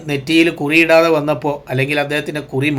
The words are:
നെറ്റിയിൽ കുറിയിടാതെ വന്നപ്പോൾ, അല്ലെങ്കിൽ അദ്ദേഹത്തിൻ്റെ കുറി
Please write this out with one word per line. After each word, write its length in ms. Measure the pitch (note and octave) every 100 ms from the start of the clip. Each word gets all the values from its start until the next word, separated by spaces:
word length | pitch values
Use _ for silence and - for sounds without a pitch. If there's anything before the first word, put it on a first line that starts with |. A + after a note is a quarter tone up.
| D#3+
നെറ്റിയിൽ 380 | C#3 C3+ D#3+ E3 E3
കുറിയിടാതെ 540 | C#3+ D#3+ E3 E3 E3 D#3
വന്നപ്പോൾ, 380 | D3 C#3+ D3+ C#3+ -
അല്ലെങ്കിൽ 280 | C3 C#3 D3
അദ്ദേഹത്തിൻ്റെ 400 | C#3 D3 D3 D3 C3
കുറി 220 | C3 C#3+